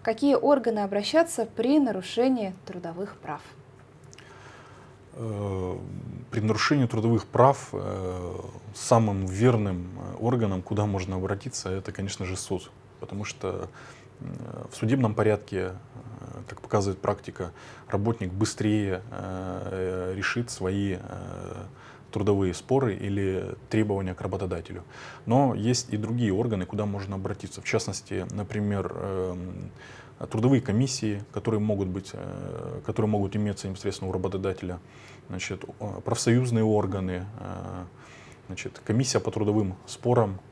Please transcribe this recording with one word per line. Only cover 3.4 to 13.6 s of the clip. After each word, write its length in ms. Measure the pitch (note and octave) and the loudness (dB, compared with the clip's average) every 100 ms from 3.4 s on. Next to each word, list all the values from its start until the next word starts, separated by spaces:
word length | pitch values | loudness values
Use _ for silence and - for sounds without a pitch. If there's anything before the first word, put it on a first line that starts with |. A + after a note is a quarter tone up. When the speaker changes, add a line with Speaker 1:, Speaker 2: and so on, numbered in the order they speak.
| - - - - - - - - - - - - - - - - - - | -12 -20 -20 -20 -20 -20 -20 -20 -20 -20 -20 -20 -20 -20 -20 -20 -20 -10
Speaker 2:
Э, 580 | A2+ G2+ G2+ F#2+ F#2 F2+ F2+ F#2 - - - | -6 -4 -2 -2 -4 -6 -8 -10 -10 -12 -6
при 100 | - | 0
нарушении 460 | G#2+ A2 - D3 B2 | 2 2 4 4 4
трудовых 400 | A2 A2+ A2+ - | 4 4 4 2
прав, 420 | A2+ B2+ C#3 - | 8 8 8 -2
э, 600 | F#2+ F#2+ F#2+ F#2 F#2 F2+ F#2 F#2 F#2 G#2+ | -6 -4 -4 -4 -4 -6 -8 -10 -14 -14
самым 500 | G2+ - A#2 A2 G2 F#2+ | -10 4 6 6 2 -2
верным, 640 | F#2 A#2+ A#2 G2+ F2+ F2+ F#2+ | 4 6 6 2 -2 -6 -10
э, 180 | F#2 F2 | -10 -2
органом, 420 | A2+ B2 A2 F#2 | 0 2 2 0
куда 220 | F2+ G#2 G#2 | -2 0 2
можно 300 | G2 F2+ F#2 | 0 -2 -2
обратиться, 540 | F#2+ G2 C3 - F#2+ | -2 -2 -4 -8 -4
это, 220 | F#2+ - | -4 -6
конечно 340 | F#2 G2 - F#2 | -6 -6 -4 -6
же, 100 | F#2 | -6
суд. 340 | - F#2+ - - - - | -4 -6 -6 -20 -20 -16
Потому 240 | - G2+ | -12 -8
что, 440 | G#2 - G2 F#2 | -8 -6 -6 -6